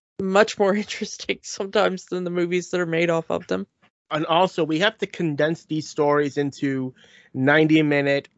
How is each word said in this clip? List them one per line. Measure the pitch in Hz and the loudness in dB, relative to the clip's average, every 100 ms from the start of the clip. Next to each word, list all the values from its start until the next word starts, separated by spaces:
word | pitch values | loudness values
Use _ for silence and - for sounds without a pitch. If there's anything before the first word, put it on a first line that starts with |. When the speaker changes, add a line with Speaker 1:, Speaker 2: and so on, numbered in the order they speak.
| _ - | _ -8
Speaker 1:
much | 190 190 220 - | 0 2 2 2
more | 202 | 0
<laughs> | 202 | 0
interesting | 208 - 208 - - 190 | -4 -8 -10 -10 -8 -8
sometimes | - - 196 208 185 185 - | -10 -10 -4 0 0 0 -6
than | 180 | -6
the | 180 | -4
movies | 175 175 180 170 | -2 -2 -2 -2
that | 180 | -4
are | 175 | -2
made | 165 170 | 0 0
off | 165 160 | 0 -2
of | 170 175 | -6 -4
them. | 185 196 _ _ _ - | -6 -6 _ _ _ -8
Speaker 2:
And | 156 | -4
also, | 160 165 185 - | 0 2 2 0
we | 151 156 | -2 0
have | 202 220 | 0 -2
to | 196 | -6
condense | - 175 143 151 165 | -4 -2 0 0 -2
these | - 156 147 | -6 -8 -6
stories | - 147 147 147 135 | -2 2 2 0 -2
into | 143 - 139 135 127 - - - _ | -4 -2 -4 -2 -6 -10 -20 -20 _
ninety | 131 131 151 156 156 | 0 4 6 6 4
minute, | 151 143 143 139 - | 4 2 2 0 -4